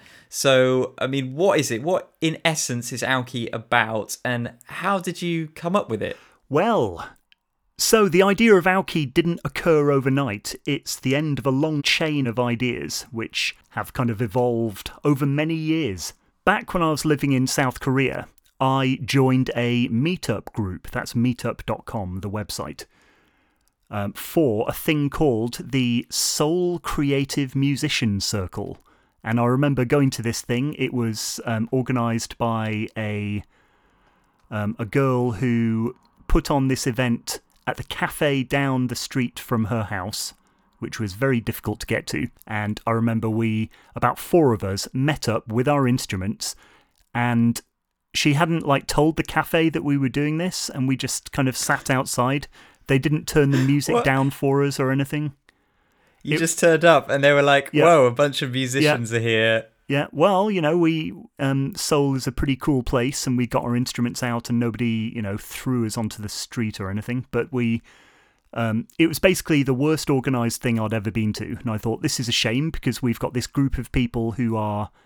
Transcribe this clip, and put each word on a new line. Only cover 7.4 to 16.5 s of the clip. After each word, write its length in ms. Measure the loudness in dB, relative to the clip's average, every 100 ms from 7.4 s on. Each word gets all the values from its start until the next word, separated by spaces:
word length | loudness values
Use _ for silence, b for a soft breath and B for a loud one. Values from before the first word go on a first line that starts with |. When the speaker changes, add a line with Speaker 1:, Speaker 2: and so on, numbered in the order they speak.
| _ _ _ -4
Speaker 2:
so 300 | 4 4 6
the 140 | 6
idea 320 | 4 6 6
of 120 | 8 6
Aoki 460 | 2 0 -2 0
didn't 280 | 0 0 -2
occur 480 | -6 -2 2 4 4
overnight. 640 | 2 2 0 0 -4 -8 -8 -4
It's 340 | -4 -6 -6
the 160 | -2 0
end 220 | 0 -2
of 80 | 0
a 40 |
long 300 | 0 0 0
chain 460 | 0 0 0 0 0
of 120 | 0
ideas, 680 | 0 0 -2 -2 -6 -8 -8
which 460 | -8 -6 -4 -6 -6 _
have 240 | -8 -6
kind 160 | -2 -2
of 100 | -2
evolved 720 | -2 0 0 0 -2 -4 -14 -4
over 220 | 0 2
many 300 | 0 0 0
years. 580 | -2 0 0 -2 -4 -10 -14 _ _
Back 300 | 0